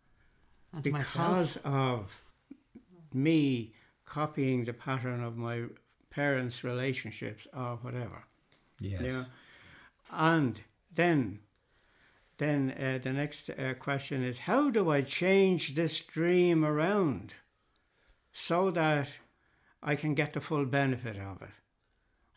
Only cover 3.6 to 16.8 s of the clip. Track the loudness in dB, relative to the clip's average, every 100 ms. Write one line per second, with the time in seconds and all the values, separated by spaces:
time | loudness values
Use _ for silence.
3.6 | -2 -12 _ _ -12 -4 -4 0 0 0
4.6 | -2 -6 -6 -4 -4 -4 -6 -6 -6 -4
5.6 | -6 -12 _ _ _ -2 0 0 -2 -4
6.6 | -4 -2 -2 -4 -6 -8 -8 -10 -12 -10
7.6 | -8 -8 -8 -8 -8 -10 -18 _ _ -20
8.6 | _ -10 -6 -4 -4 -4 -8 -14 -20 -20
9.6 | -20 -20 -20 _ -12 0 2 4 2 -2
10.6 | -12 _ _ 0 2 2 0 -6 -16 _
11.6 | _ _ _ _ _ _ _ -4 0 2
12.6 | 0 -2 -2 -2 -2 -2 -2 -6 -10 -6
13.6 | -4 -4 -2 -4 -2 -2 -2 -4 0 2
14.6 | 4 4 4 2 2 0 4 6 6 4
15.6 | 0 0 0 -2 -6 -2 2 6 6 6
16.6 | 4 2